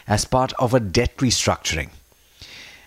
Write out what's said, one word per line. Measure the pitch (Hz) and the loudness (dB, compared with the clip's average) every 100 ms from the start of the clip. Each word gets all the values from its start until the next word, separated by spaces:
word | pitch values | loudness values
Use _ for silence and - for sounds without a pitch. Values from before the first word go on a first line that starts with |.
| - | -2
as | 104 - | -2 2
part | 127 127 | 2 0
of | - 123 | 0 2
a | 127 | 2
debt | 101 98 120 - | 2 0 0 0
restructuring. | 127 - - 90 - 78 - - _ _ _ _ - - - - | 0 2 0 -2 -2 -4 -6 -12 _ _ _ _ -20 -20 -20 -20